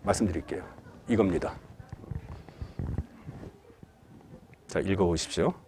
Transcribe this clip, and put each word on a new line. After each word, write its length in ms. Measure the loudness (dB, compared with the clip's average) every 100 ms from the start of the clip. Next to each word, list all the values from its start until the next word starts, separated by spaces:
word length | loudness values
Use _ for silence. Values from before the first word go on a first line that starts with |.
말씀드릴게요. 600 | 4 4 4 0 -4 -6 -8 -16 -18 -18 2
이겁니다. 460 | 4 6 4 0 -6 -16 -20 -16 -16 -10 -10 -8 -14 -14 -12 -12 -6 -4 -4 -6 -12 -14 -14 -14 -16 -20 -20 -20 -20 -20 -20 -20 -20 -20 -20 -4
자, 120 | -2
읽어보십시오. 720 | 2 4 4 4 0 2 2 0